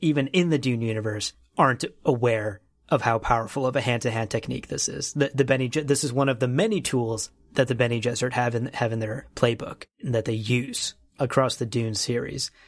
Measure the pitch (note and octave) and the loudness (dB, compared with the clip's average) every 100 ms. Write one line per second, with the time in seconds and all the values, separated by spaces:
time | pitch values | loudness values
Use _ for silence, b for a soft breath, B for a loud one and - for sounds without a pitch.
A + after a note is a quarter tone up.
0 | D#3+ D3 C3+ F#3 F3 D3 B2+ A#2 A2+ A2 | 0 2 2 2 2 2 2 0 0 -2
1 | G#2+ G#2 - - _ - C3+ B2 - - | -2 -4 -6 -10 _ 2 4 4 -4 -2
2 | - B2 A#2+ A2 G#2+ G2+ _ _ - C#3 | 0 2 2 2 -2 -8 _ _ -2 0
3 | A#2+ A2+ - A#2 A2 C#3+ C3 C3+ B2 A#2+ | 2 0 2 0 0 -2 0 0 0 0
4 | B2 A2+ A2 A2+ - B2+ - C#3 - C#3 | 0 -2 -2 -2 -2 -8 -6 -6 -4 -6
5 | - D3 C#3 C3+ C3 C3 B2+ D#3 C#3 C#3 | -6 0 0 2 2 2 0 -2 2 2
6 | C3+ B2+ C#3 A#2 B2+ C3+ A3 G3 - C3 | 2 2 2 2 2 2 2 0 0 0
7 | A2+ G#2+ - _ _ - B2+ A#2+ A#2+ A#2 | 0 -4 -6 _ _ 0 2 2 2 2
8 | A#2 A#2 B2+ B2 A#2+ A#2 B2 - A#2 A2+ | -2 -2 -2 0 0 0 -4 -2 -2 -2
9 | G#2+ A2+ - - A#2+ A2+ - - - _ | -4 -6 -10 0 0 2 -6 -12 -18 _
10 | - A#2 A#2+ A2+ G#2+ B2 C3+ - - - | -2 -2 0 -4 0 0 0 -6 -6 -8
11 | _ - C3 C#3 B2+ - A#2 B2 A2+ G#2 | _ -4 0 2 2 0 -4 -2 -2 -2
12 | - A#2+ - C3 - b | -2 -2 -4 -8 -8 b